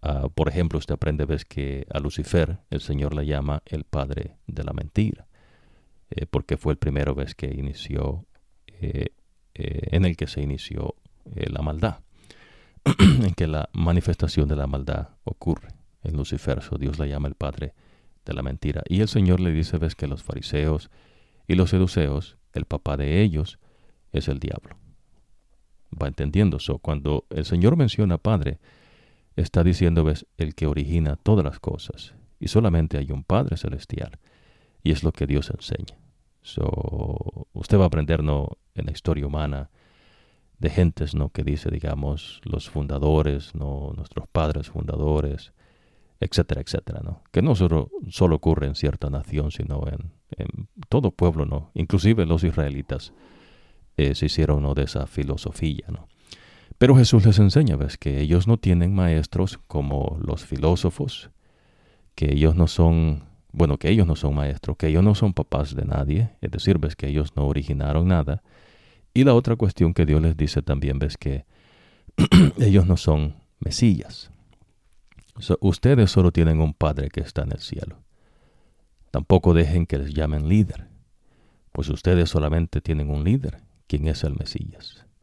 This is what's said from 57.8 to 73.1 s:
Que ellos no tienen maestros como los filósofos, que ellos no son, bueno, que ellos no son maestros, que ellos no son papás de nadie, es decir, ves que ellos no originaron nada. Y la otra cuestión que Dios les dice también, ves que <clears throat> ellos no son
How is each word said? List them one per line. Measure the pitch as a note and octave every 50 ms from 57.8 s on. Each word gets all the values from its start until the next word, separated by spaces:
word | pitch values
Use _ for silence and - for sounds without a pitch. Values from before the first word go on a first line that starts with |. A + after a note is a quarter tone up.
| C#2+ D2 - -
Que | - C#2+ C#2 C#2 D2
ellos | D2+ E2 F2 F2 G2+
no | A#2
tienen | A2 - F#2+ F2+ F2 E2+ F2+ G2
maestros | G2 F#2 E2+ E2 D#2 D2+ - - - F2+ G2+ - - -
como | _ - D2+ C#2+ C#2+ C#2+ C#2+ C#2 C#2 - D#2+ -
los | - D2+ - -
filósofos, | - - C2+ C#2+ D#2 F2 F2+ - F#2 - - D3 C3+ - - - - _ _ _ _ _ _ _ _ _ _ _ _ _ _ _ _ _
que | - - D2 D2
ellos | D2 D2+ D#2+ D#2+
no | E2 E2+ D#2+
son, | - - E2+ E2 E2 E2 D#2+ D#2+ D2+ D2 - - - _ _ _ -
bueno, | - E2+ D2+ C#2+
que | - - D2
ellos | G2 A2+ G2+
no | E2 D#2+
son | - - D2 C#2+
maestros, | D2 C#2+ C#2+ C#2 - - - D2 -
que | -
ellos | D#2 D#2 E2 F#2
no | G#2+ G#2
son | G2 - G#2 F2
papás | - D2 _ - C#2+ D2 C#2+ -
de | C2 C#2
nadie, | - C#2+ C#2+ C#2 C#2 D2 F2+ A#2 A2 - _
es | - -
decir, | - - - - G2 E2
ves | D2 D2+ D#2
que | _ - C#2
ellos | C#2+ D2+ D2+ C#2 _
no | - C#2+
originaron | C#2+ C#2+ C#2+ C#2+ C#2 C#2+ C#2 C#2+ C#2+ D2 D#2+ E2+ F2+
nada. | F#2 E2+ D2 C#2 C#2+ - _ _ _ _ _ _ _ _ _ _ _ _ _ _ _
Y | A#2+ C3
la | C#3 B2
otra | A#2 B2 - A#2
cuestión | A#2 - F#2+ - - F2 E2 E2+
que | - E2+
Dios | D2+ D2+ D2+ D#2
les | E2 E2 D#2
dice | D#2+ D2 - D2+ C#2
también, | - C#2+ C#2 C#2 C#2 C2+ C#2
ves | C#2+ D2 D2 -
que | - C#2+ C2+ C2+ - _ _ _ _ _ _ _ _ _ _ _ _ - -
<clears throat> | - - - - F3+ F3+ C#3+ - -
ellos | B2+ G#2 F#2+ G2+ E2+
no | F2+ F#2
son | E2 - -